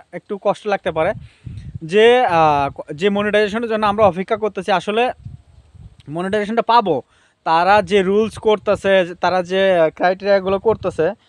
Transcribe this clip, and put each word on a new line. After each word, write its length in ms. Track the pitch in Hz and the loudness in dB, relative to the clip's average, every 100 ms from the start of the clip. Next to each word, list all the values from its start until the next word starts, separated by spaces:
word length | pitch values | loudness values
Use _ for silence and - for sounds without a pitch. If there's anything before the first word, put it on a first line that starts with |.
| - | -8
একটু 280 | 175 - 202 | -18 -12 -6
কষ্ট 260 | 202 175 208 | -4 -4 -4
লাগতে 240 | 196 185 | -4 -4
পারে 220 | 160 170 220 - _ - - - - | -2 -2 -4 -12 _ -18 -16 -14 -14
যে, 420 | 160 202 226 247 226 | -2 4 6 6 2
আহ, 440 | 165 156 143 139 | 2 4 2 -2
ক-, 240 | - - | -6 -12
যে 160 | 147 202 | -4 -2
মনিটাইজেশনের 600 | 202 208 208 208 220 233 | -2 0 0 0 -2 -4
জন্য 160 | 220 214 | -2 -2
আমরা 200 | 208 208 | 2 2
অপেক্ষা 320 | 170 190 214 | 2 -6 -4
করতেছি, 340 | 208 196 185 | -4 -6 -2
আসলে 400 | 180 208 214 247 - - - _ - _ - - _ - | -2 -2 -2 -2 -4 -16 -20 _ -20 _ -20 -20 _ -12
মনিটাইজেশনটা 540 | 160 190 214 202 233 | -8 -4 -2 -2 -4
পাবো, 420 | 220 233 196 139 - _ _ _ | 2 2 2 -2 -4 _ _ _
তারা 380 | 170 165 180 208 | 0 2 4 2
যে 220 | 170 202 | 2 0
রুলস 340 | 185 208 220 - | 2 0 -2 -2
করতেছে, 800 | 220 208 - 196 196 190 175 180 | -2 0 0 -2 2 2 0 -2
তারা 280 | 180 185 | -2 -2
যে 480 | 175 190 190 175 156 - | -2 0 2 2 2 0
ক্রাইটেরিয়াগুলো 640 | 180 190 196 202 185 196 | -2 0 0 0 2 -2
করতেছে, 540 | 220 208 185 170 160 233 | 0 -2 -4 -2 -2 -4